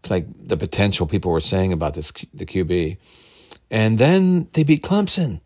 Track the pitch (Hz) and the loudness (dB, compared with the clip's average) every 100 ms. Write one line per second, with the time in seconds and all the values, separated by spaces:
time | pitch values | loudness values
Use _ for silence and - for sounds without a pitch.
0 | - 95 80 - - 87 87 - 101 - | -2 -4 -4 -14 -6 -4 -4 -2 -2 0
1 | 85 101 90 80 - 95 95 85 78 78 | -2 -2 0 -2 0 0 0 0 -2 -4
2 | 76 - - 76 78 95 85 90 80 95 | -12 -14 -20 -14 -6 -4 0 -2 -2 -6
3 | _ - - - - - _ 110 110 110 | _ -20 -20 -20 -20 -20 _ 0 2 4
4 | 135 185 185 180 165 - 147 147 - 202 | 4 6 4 2 0 0 2 2 2 0
5 | 202 - 156 82 | 0 -2 -4 -4